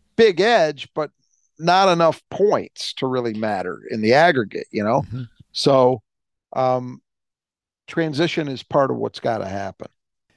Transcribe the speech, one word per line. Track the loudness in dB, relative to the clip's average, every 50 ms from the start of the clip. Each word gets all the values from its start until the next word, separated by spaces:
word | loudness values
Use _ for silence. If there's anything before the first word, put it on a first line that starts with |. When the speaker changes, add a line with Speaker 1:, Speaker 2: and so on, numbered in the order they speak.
| _ _ _
Speaker 1:
big | 4 4 4 4 2
edge, | 2 4 4 4 2 2 0 -6 -12 -10 _
but | -6 -6 -6 -8 _ _ _ _ _ _ _ _ -4
not | 0 2 4 4 4 4
enough | 4 4 2 2 2 0 _ _
points | -2 0 2 2 2 0 -2 -6 _ -12 -12 -12 -8
to | -6 -6 -4
really | -4 -4 -4 -4 -6
matter | -4 -4 -4 -4 -4 -6 -8 -10 -10 -10 -8
in | -6 -2
the | 2 4 4
aggregate, | 6 6 4 4 0 -2 -4 -6 -10 -12 -8
you | -6 -4 -2
know? | -2 -2 -2
Speaker 2:
Mm-hmm. | -4 -6 -10 -12 -12 -14 _ _ _ _
Speaker 1:
So, | -10 -2 2 2 4 4 4 4 2 0 -6 _ _ _ _ _ _ _ _ _ -6
um, | -4 -2 -2 -2 -2 -4 -8 -14 -18 _ _ _ _ _ _ _ _ _ _ _ _ _ _ _ _ _ -8
transition | -4 -4 -4 -2 -2 -2 -2 0 -2 -4 -4 -6
is | -8 -10 -10
part | -2 0 0 0 0
of | 0 -4
what's | -6 -8 -8 -6
gotta | -4 -4 -4 -4 -6 -8
happen. | -8 -8 -8 -10 -12 -14 -18 -20 -20 _ _ _ _ _ _ _ _